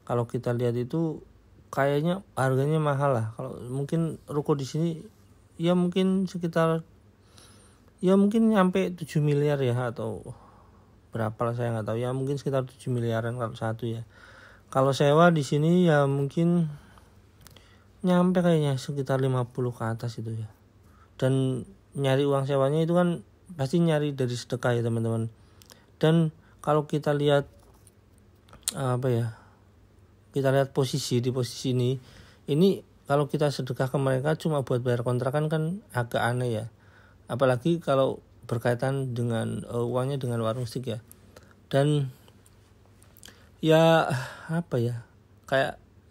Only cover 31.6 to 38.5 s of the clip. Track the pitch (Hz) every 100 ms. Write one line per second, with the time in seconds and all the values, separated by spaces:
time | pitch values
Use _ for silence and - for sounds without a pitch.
31.6 | 135 127 123 131 - - - - - 143
32.6 | 196 143 - _ - 143 143 151 147 135
33.6 | 131 127 131 147 135 131 143 160 170 147
34.6 | 127 127 127 120 123 123 131 147 151 156
35.6 | 156 196 - 127 120 117 110 123 127 110
36.6 | 117 - - - - - - 117 135 123
37.6 | 165 170 156 135 131 - - - -